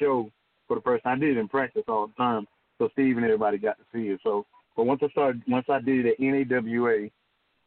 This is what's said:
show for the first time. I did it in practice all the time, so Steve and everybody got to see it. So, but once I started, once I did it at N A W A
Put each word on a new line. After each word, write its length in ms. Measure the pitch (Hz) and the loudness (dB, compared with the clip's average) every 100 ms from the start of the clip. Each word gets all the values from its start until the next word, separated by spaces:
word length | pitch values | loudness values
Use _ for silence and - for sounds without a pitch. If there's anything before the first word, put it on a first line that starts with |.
show 300 | 143 131 110 - _ _ - | 0 0 -2 -10 _ _ -6
for 80 | 113 | -4
the 40 | |
first 240 | 123 120 | 0 -2
time. 140 | 123 127 | 0 0
I 20 | |
did 160 | 151 123 | 0 0
it 40 | |
in 80 | 104 | 0
practice 340 | 139 123 - 214 | -2 -2 -4 -2
all 180 | 110 104 | -2 -2
the 80 | |
time, 320 | - 123 113 104 _ _ - | -2 -2 -2 -6 _ _ -4
so 100 | 113 | -2
Steve 220 | - 135 120 | 0 0 2
and 60 | |
everybody 340 | 117 107 107 101 | 2 2 2 0
got 180 | 104 104 | -2 -4
to 80 | _ | _
see 160 | 117 107 | -8 -6
it. 120 | 95 | -4
So, 240 | 110 104 - _ _ | -2 -2 -4 _ _
but 100 | - | -2
once 180 | 117 269 | 0 0
I 40 | 143 | -2
started, 320 | - - 117 123 | 0 0 0 -2
once 200 | 123 127 | -2 0
I 120 | 135 | -2
did 260 | 120 131 120 | 0 2 2
it 60 | 113 | 2
at 60 | |
N 100 | 135 139 | 2 0
A 80 | 127 | 0
W 420 | 127 113 117 120 | -2 0 0 2
A 220 | 110 104 - _ _ _ _ | 0 -2 -12 _ _ _ _